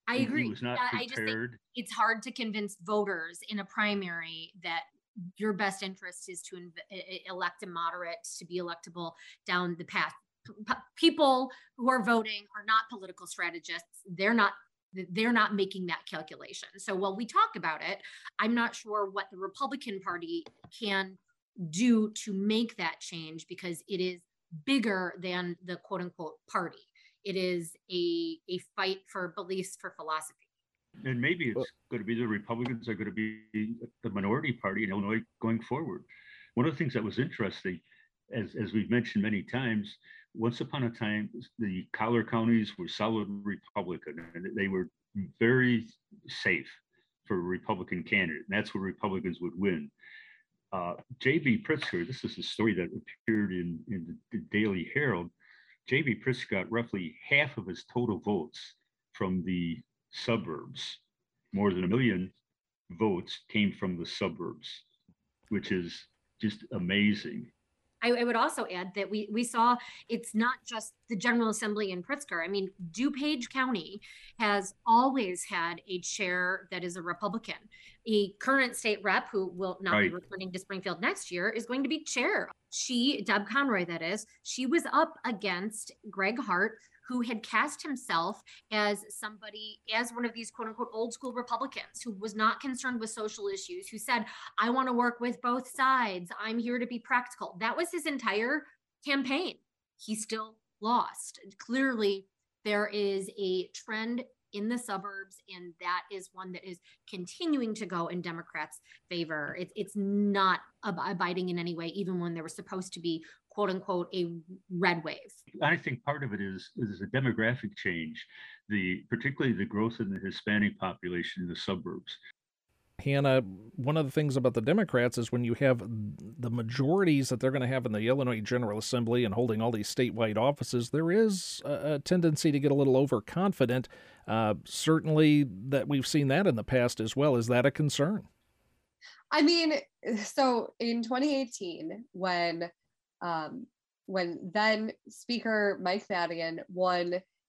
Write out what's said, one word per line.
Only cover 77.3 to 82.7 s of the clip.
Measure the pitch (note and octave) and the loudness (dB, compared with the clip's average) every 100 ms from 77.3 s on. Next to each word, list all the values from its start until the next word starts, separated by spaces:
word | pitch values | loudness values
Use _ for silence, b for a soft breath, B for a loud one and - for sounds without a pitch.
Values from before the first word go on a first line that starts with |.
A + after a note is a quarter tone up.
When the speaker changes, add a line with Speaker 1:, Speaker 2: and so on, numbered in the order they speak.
| A3 - D#3+ - B B B - | -4 -6 -12 -12 B B B 2
Speaker 1:
A | G#3+ G3+ - | 4 4 0
current | - C4+ B3+ B3 | 2 4 4 0
state | A3+ G#3 | -2 0
rep | F#3+ G3+ B3+ | 2 2 2
who | G#3 F#3 | -2 -2
will | F3+ F#3+ F#3 | -2 -4 -2
not | F#3+ | 2
Speaker 2:
Right. | G#3 F#3+ | 4 4
Speaker 1:
be | F3 | 0
returning | - F#3+ F#3+ | -8 -8 -6
to | F3+ | -8
Springfield | - F#3+ F#3 E3+ | -8 -6 -4 -2
next | A#3+ G4 - | -2 -2 -4
year | F3 G3 | -2 -2
is | A3 A#3 | -2 -4
going | B3+ | -2
to | C4+ | 0
be | D#4 | -2
chair. | - - C#4+ G#4 - - | -4 -2 0 0 -2 -10
She, | - | -10